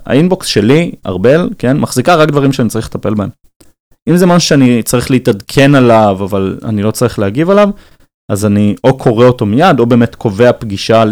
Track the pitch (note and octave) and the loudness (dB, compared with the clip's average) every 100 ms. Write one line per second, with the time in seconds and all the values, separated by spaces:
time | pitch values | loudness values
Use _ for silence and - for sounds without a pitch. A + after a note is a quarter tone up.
0 | - B2 F3+ F#3 - - G#2 D3 E3+ - | -2 0 0 -2 -4 -2 2 2 0 -8
1 | - F#2 G#2+ D#3 F3+ - A#2+ C#3+ - - | -8 -2 2 2 0 -4 -2 -2 -4 -4
2 | B2 F3 D#3 C#3+ C3+ C3 A2+ A2 - F#2+ | 0 2 2 0 0 0 -2 -4 -8 -8
3 | G2+ G#2 G2 - _ _ _ _ _ _ | -6 -4 -6 -8 _ _ _ _ _ _
4 | - F3 F#3 F3 - D3+ B2+ A#2+ A2 B2+ | -2 2 4 2 2 2 2 2 0 -4
5 | A#2+ C3 - G#2 - - C#3 C#3+ B2 A2+ | 0 -2 0 -4 -4 0 4 4 4 4
6 | G#2+ F#2+ G2 G2 F#2+ - - G#2+ G#2 - | 2 0 -4 -4 -4 -6 -6 -4 -4 -2
7 | A#2+ - G2 A2+ E3 G3 G#3 G#3 - _ | -4 -2 -4 -2 0 2 0 -2 -14 _
8 | _ _ - G#2 G#2 G2+ G#2 F#2+ C3 C3 | _ _ -8 -4 0 0 0 0 -2 0
9 | - A2 B2 B2 G#2 A2+ F3+ C#3 A#2+ A#2+ | 0 2 2 2 -2 0 2 2 2 2
10 | A#2 - A#2 G2 A#2+ A#2+ A2+ G2 - A2+ | 0 -2 -6 2 2 2 -4 -8 0 0
11 | A2 | 0